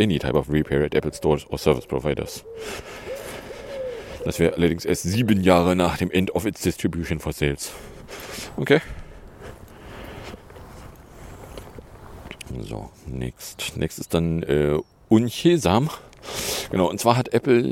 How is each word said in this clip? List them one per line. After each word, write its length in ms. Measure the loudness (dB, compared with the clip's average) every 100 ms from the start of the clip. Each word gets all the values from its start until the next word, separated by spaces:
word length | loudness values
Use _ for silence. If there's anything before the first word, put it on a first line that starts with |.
any 180 | 2 2
type 160 | 2
of 140 | 2 2
repair 340 | 2 2 2
at 140 | 2 0
Apple 160 | -2
Stores 340 | 0 2 0 0
or 80 | 0
Service 280 | 2 2 0
Providers. 580 | -4 -2 -2 -4 -10 -14 -12 -10 -10 -12 -14 -12 -12 -10 -12 -14 -14 -12 -10 -8 -10 -12 -8
Das 160 | -6 2
wäre 140 | 2
allerdings 300 | 4 2 2
erst 200 | 0 -2
sieben 380 | 0 0 2 4
Jahre 340 | 6 6 6 4
nach 220 | 2 0
dem 120 | 0
End 240 | 2 0
of 120 | 0 -2
its 160 | -2
distribution 580 | -2 0 -2 -2 -4 -4
for 120 | -4
sales. 380 | -2 0 0 -6 -12 -16 -18 -18 -16 -14 -12 -10 -4
Okay. 240 | 4 4 4 -10 -14 -18 -20 -18 -18 -18 -20 -20 -18 -16 -14 -14 -14 -16 -18 -20 -18 -18 -18 -20 -20 -20 -18 -16 -16 -16 -16 -18 -18 -20 -18 -18 -16 -16 -12 -10
So, 280 | -8 -8 -10 -14 -10
next. 680 | -6 -6 -8 -14 -10 -10 -4
Next 220 | -4 -4
ist 160 | -2
dann, 280 | 0 2 0
äh, 340 | 2 2 4 2 -2 _ _
Unchesam. 800 | 4 4 2 4 4 6 4 2 -4 -14 -18 -10 -6 -4 -6 -2
Genau, 180 | 2 2
und 100 | 2
zwar 200 | 4 4
hat 160 | 2
Apple, 260 | 2 4 4 4